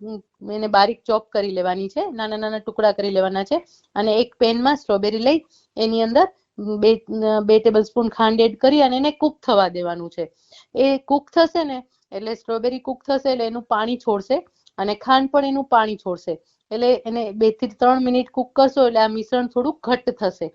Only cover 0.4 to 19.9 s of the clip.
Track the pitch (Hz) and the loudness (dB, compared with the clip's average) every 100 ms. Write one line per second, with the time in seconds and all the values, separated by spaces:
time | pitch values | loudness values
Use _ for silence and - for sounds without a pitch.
0.4 | 202 214 214 202 208 233 - 214 214 214 | -10 -8 0 2 2 0 -4 -4 -2 -4
1.4 | 202 185 180 185 190 294 403 233 214 214 | -4 -2 -4 -4 -6 -6 -8 -8 -8 -6
2.4 | 214 220 214 220 214 202 202 190 185 190 | -6 -8 -8 0 0 0 -2 0 0 -2
3.4 | 196 320 - _ _ - 214 214 240 - | -2 -4 -6 _ _ -4 0 0 0 0
4.4 | 226 233 262 285 - 202 208 214 240 320 | 0 2 0 0 0 -2 0 0 0 0
5.4 | - _ _ - 226 226 226 254 381 - | -2 _ _ -4 -2 0 2 2 0 -2
6.4 | _ - 208 214 214 226 - 220 214 214 | _ -12 -8 0 2 2 -2 -4 0 0
7.4 | 208 220 220 214 208 240 226 - 220 226 | 4 4 4 2 2 0 -2 2 2 4
8.4 | 226 - 262 294 262 254 294 294 302 - | 2 2 2 4 4 2 -2 0 -2 -2
9.4 | - 208 185 175 175 170 170 - 165 _ | 0 2 2 0 -6 -6 -8 -10 -10 _
10.4 | _ - _ 240 269 269 - 285 285 349 | _ -20 _ 0 2 0 -2 -4 0 2
11.4 | 330 349 302 254 247 _ _ 196 220 226 | 2 0 -4 -8 -14 _ _ -10 -8 -8
12.4 | - 226 240 254 262 254 - 269 269 254 | -6 -4 -4 -4 -8 -8 -4 -2 -2 -2
13.4 | 226 233 233 214 226 247 - 202 190 294 | -4 -6 -4 -2 -2 -4 -2 -4 -2 -4
14.4 | - _ _ - 196 208 - 262 269 285 | -4 _ _ -6 -6 -4 2 2 2 0
15.4 | 277 277 269 233 214 208 190 175 - 160 | 0 -2 2 2 2 -4 -6 -6 -6 -10
16.4 | _ _ - 220 240 247 233 233 220 214 | _ _ -12 -2 0 0 -2 -6 -6 0
17.4 | 220 220 247 - 247 262 254 254 254 - | 0 0 -6 0 2 2 2 0 -2 -4
18.4 | 254 - 269 269 247 226 220 220 214 247 | -2 2 4 4 2 4 0 -2 -4 -4
19.4 | 247 247 262 311 220 | -2 -4 -4 -4 -4